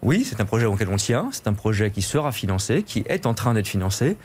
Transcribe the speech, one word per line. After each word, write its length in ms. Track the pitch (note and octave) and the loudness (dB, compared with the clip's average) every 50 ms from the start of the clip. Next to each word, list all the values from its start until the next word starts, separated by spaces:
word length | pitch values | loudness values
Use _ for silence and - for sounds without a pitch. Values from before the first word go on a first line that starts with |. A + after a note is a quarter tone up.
| - | 0
Oui, 200 | A#2+ E3 A3+ C4+ | 2 2 2 2
c'est 160 | - A2+ A2 | 0 -2 -4
un 40 | G2+ | -2
projet 220 | - A2+ A#2 A#2 | 0 0 2 2
auquel 220 | G#2+ G2 G2 G#2+ F2+ | 2 2 0 0 0
on 80 | G2+ | 0
tient, 320 | G2 - - A#2 C3+ A3 C#4 | 0 0 2 0 0 0 -2
c'est 160 | - - - | -6 -4 -2
un 60 | G#2+ | -2
projet 400 | G2 - - A2 G#2+ G2+ G#2+ G2+ | -2 0 0 0 2 2 0 0
qui 100 | G#2 G#2 | 0 -2
sera 300 | F#2+ - - D3 D3 C#3 | -2 0 0 0 0 0
financé, 500 | - - G#2 G2 F#2+ F#2 - - B2+ F#3+ | -2 -2 -2 -2 0 0 0 0 0 0
qui 220 | G#3 - - A2 - | 0 -2 -4 -4 -2
est 180 | - F3+ F#3 - | -2 -2 0 0
en 100 | A#2+ A2 | 0 0
train 200 | - - A#2+ A2+ | 0 0 2 2
d'être 140 | G#2+ - - | 2 0 0
financé 480 | - F#2+ F#2 F#2+ G2 - A#2 D#3+ G#3 - | -2 0 0 0 0 0 0 0 0 -2